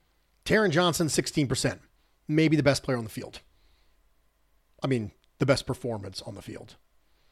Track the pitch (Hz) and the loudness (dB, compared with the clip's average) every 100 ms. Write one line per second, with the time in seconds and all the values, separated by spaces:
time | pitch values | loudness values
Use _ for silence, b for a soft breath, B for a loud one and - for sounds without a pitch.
0 | _ _ _ _ - 190 208 151 175 160 | _ _ _ _ 0 2 4 4 2 2
1 | 160 - - - 135 131 - - _ _ | 0 0 -2 0 0 0 -2 -4 _ _
2 | _ _ - 151 160 151 143 135 - 127 | _ _ -2 2 4 4 4 2 0 -4
3 | 110 - - - - _ _ _ _ _ | -4 -10 -12 -16 -20 _ _ _ _ _
4 | _ _ _ _ _ _ _ _ 139 127 | _ _ _ _ _ _ _ _ -2 -2
5 | 104 - _ _ 135 131 - 123 127 110 | -2 -12 _ _ 2 2 0 -6 -6 -8
6 | 98 95 - 98 - - - - _ _ | -10 -12 -14 -14 -14 -16 -16 -20 _ _
7 | _ _ _ | _ _ _